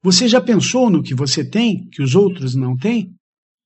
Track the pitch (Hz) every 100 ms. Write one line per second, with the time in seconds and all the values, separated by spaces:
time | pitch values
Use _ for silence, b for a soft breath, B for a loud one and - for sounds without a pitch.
0 | 180 185 247 254 247 208 135 254 247 165
1 | 127 131 139 - 127 208 233 180 - -
2 | 139 151 202 175 131 127 127 127 202 233
3 | 185 - _ _ _ _